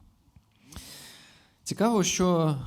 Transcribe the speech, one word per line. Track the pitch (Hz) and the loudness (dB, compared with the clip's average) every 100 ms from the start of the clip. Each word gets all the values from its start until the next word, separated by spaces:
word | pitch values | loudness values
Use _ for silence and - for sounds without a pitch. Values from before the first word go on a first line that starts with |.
| - _ _ - _ _ 131 - - - - - - - _ _ | -20 _ _ -20 _ _ -20 -18 -18 -18 -20 -20 -20 -20 _ _
Цікаво, | - - 220 226 | -8 0 2 2
що, | 175 - 185 175 160 143 | 0 2 2 4 2 0